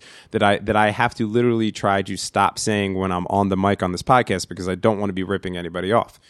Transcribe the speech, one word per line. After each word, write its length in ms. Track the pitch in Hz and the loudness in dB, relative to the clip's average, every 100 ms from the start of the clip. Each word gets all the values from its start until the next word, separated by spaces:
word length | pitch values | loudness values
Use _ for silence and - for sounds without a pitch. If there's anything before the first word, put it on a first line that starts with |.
| - - - | -14 -20 -8
that 100 | 107 | 2
I, 180 | 101 101 | 4 4
that 180 | 104 107 | 2 2
I 140 | 107 | 2
have 220 | 92 120 - | 2 0 0
to 120 | 110 | -2
literally 420 | 117 120 113 110 | 2 2 2 0
try 320 | - 101 98 | -2 0 0
to 140 | 95 95 | -2 -8
stop 420 | - 101 98 - | -4 2 2 0
saying 380 | - 104 98 92 | -2 0 0 0
when 160 | 95 | -2
I'm 160 | 90 90 | -2 0
on 220 | 98 98 | 0 2
the 80 | 95 | 2
mic 260 | 98 101 | 2 0
on 80 | 92 | -2
this 100 | 90 | -4
podcast 460 | - 127 117 95 - | 2 2 2 -2 -4
because 220 | 87 92 | -8 -6
I 60 | 92 | -2
don't 240 | 117 101 | 0 0
wanna 120 | 101 | -4
be 120 | 95 | -4
ripping 340 | 92 98 92 90 | -4 -4 -4 -8
anybody 340 | 85 87 92 | -8 -6 0
off. 260 | 113 - - _ | 0 0 -8 _